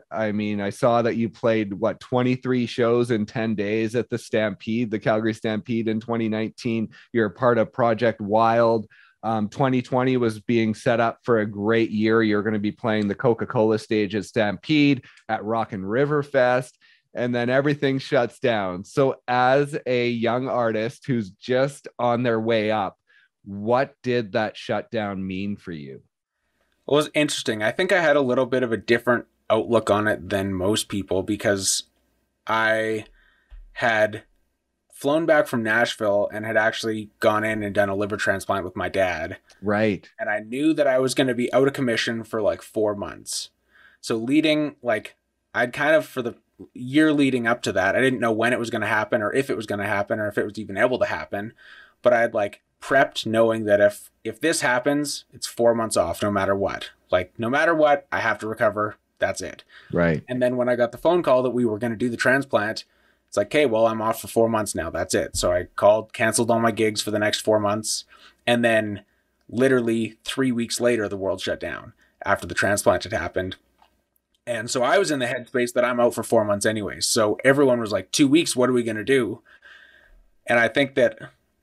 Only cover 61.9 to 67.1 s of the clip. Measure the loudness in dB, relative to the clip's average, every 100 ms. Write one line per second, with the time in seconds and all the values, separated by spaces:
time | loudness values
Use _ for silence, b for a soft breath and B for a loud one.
61.9 | -2 -4 0 2 2 2 0 0 -6 -12
62.9 | _ _ _ _ -2 0 2 2 4 2
63.9 | 2 -2 -4 -2 0 2 2 -2 -6 -6
64.9 | -6 -2 -2 -2 -2 0 0 -4 2 4
65.9 | 4 0 -2 0 0 0 2 2 2 0
66.9 | 0 -4